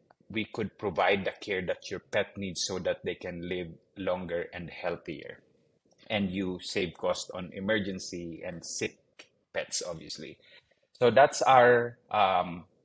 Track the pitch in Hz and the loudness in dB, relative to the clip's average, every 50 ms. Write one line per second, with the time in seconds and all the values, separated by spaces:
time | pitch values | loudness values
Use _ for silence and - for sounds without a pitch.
0 | _ _ _ _ _ - 95 110 104 - - 120 107 92 - - 110 101 82 98 | _ _ _ _ _ -6 -4 -4 -4 -4 -4 -6 -6 -6 -6 -6 -4 -2 0 2
1 | 92 92 101 98 92 - - - - 107 98 92 92 85 92 - - - 98 87 | 4 4 2 2 0 -4 -6 -6 -6 -4 -4 -2 -2 -4 -4 -6 -8 -10 -10 -10
2 | - _ - 104 98 - - 101 98 95 85 - - - 95 90 90 92 87 - | -8 _ -2 -2 -2 -2 -4 -8 -8 -6 -6 -6 -6 -4 -4 -2 -2 -2 -2 -2
3 | - 92 85 - - 90 87 85 85 87 92 90 90 82 78 - _ _ _ 98 | -4 -6 -6 -6 -8 -10 -10 -8 -6 -6 -4 -6 -6 -8 -12 -16 _ _ _ -6
4 | 92 92 90 92 90 82 85 85 85 - - 90 87 78 - - - 87 85 85 | -4 -2 -2 -2 -4 -4 -4 -4 -4 -6 -8 -12 -12 -12 -12 -8 -6 -6 -6 -6
5 | - - 76 69 - - - - _ _ _ _ _ _ _ _ _ _ _ _ | -8 -10 -10 -10 -12 -14 -16 -18 _ _ _ _ _ _ _ _ _ _ _ _
6 | - - 113 104 101 92 90 98 95 92 90 90 - - - 107 92 82 - - | -8 -4 -2 -2 0 0 -2 -2 -2 -2 -4 -6 -8 -6 -2 -2 -2 -2 -4 -2
7 | - 90 90 - - - - 92 92 - - 98 95 101 110 107 95 98 95 92 | -2 -2 -2 -2 -4 -8 -10 -10 -10 -10 -10 -4 0 0 0 0 0 -2 -6 -8
8 | - - 92 87 87 85 80 - - 90 87 82 - - - - 110 - - _ | -8 -8 -8 -8 -8 -10 -10 -10 -10 -10 -10 -10 -10 -10 -6 -6 -6 -6 -6 _
9 | _ _ _ - - _ _ _ _ _ - 92 - - - - - 90 85 78 | _ _ _ -20 -20 _ _ _ _ _ -6 -6 -6 -4 -6 -6 -6 -6 -8 -10
10 | 76 73 - 76 76 67 - - _ - - - _ _ _ _ _ _ - - | -10 -12 -12 -12 -12 -14 -16 -18 _ -20 -20 -20 _ _ _ _ _ _ 0 4
11 | 123 120 110 131 143 143 - - - 131 131 127 120 123 123 117 120 120 120 - | 4 6 8 8 8 8 6 4 6 8 8 10 10 10 8 6 4 0 -6 -12
12 | _ - - 107 101 95 92 90 87 87 85 87 87 - _ _ | _ -2 2 2 4 4 4 2 0 0 -4 -10 -12 -18 _ _